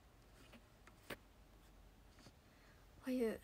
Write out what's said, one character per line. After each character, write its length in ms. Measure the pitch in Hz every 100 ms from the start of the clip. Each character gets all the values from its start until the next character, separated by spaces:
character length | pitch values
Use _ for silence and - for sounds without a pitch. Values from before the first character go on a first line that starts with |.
| - - - - - - - - - - - - - - - - - - - - - - - - - - - - - - -
あ 40 |
ゆ、 280 | 254 226 -